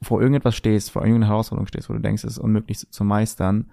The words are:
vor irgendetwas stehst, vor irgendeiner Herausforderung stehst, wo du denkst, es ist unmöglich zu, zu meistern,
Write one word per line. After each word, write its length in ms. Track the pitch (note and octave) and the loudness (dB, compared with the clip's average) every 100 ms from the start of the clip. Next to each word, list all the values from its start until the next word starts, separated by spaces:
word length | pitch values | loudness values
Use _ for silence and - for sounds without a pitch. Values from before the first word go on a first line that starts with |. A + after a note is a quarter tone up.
vor 180 | - A2+ | -2 2
irgendetwas 340 | B2+ C#3 B2 | 2 2 2
stehst, 360 | A2 A2+ G#2+ - | 0 2 0 0
vor 120 | - | -2
irgendeiner 260 | A2 A2+ G#2+ | 2 4 4
Herausforderung 380 | G#2+ A2+ - G2+ | 2 0 -4 -6
stehst, 220 | - - | -8 -8
wo 60 | |
du 60 | A2 | -4
denkst, 240 | G#2 G#2+ | -2 -2
es 100 | G#2+ | -4
ist 40 | A2 | -4
unmöglich 400 | A2+ G#2+ - G#2+ | 0 0 0 -8
zu, 120 | - | -10
zu 140 | - | -4
meistern, 680 | G2+ G#2 A2 - F#2 G#2 - | 0 2 0 0 0 0 -4